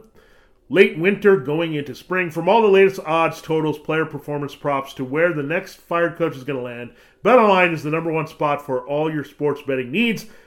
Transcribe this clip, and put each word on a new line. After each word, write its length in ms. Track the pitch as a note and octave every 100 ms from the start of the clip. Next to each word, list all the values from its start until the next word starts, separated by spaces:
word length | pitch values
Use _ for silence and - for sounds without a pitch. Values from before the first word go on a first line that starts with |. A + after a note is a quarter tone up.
| - _ _ _ _ _ -
late 300 | D#3+ G3+ D3+
winter 400 | F3 G3+ G#3 G3
going 340 | C3 D#3 E3+
into 220 | D3 B2+
spring. 360 | A#2+ - F#3 F3
From 180 | E3+ E3+
all 120 | A3+
the 80 | G#3+
latest 320 | F#3+ F#3+ F#3+ D#3
odds, 340 | E3 D#3+ D#3+
totals, 380 | - D#3+ D#3 D3
player 260 | - D#3
performance 500 | D#3 C#3+ - D3 C#3
props 380 | - D3 C3+ -
to 100 | -
where 280 | B2+ D3 F3
the 100 | D3+
next 340 | C#3 F3 F#3 -
fired 400 | - E3+ E3+ E3
coach 200 | E3 C#3
is 80 |
gonna 160 | B2+ C3
land, 320 | B2 A#2+ A#2+ - _ _
BetOnline 480 | F#3+ B3 G#3+ F#3 F3
is 100 | D#3
the 80 | D3+
number 220 | D#3+ E3
one 140 | D#3+ D3+
spot 340 | - D3+ C#3+
for 260 | - B2+ -
all 240 | C#3+ D#3+
your 140 | D3+
sports 380 | C#3 - D3 C#3
betting 280 | C3+ C3 A#2+
needs. 360 | E3+ A#3 E3+ - -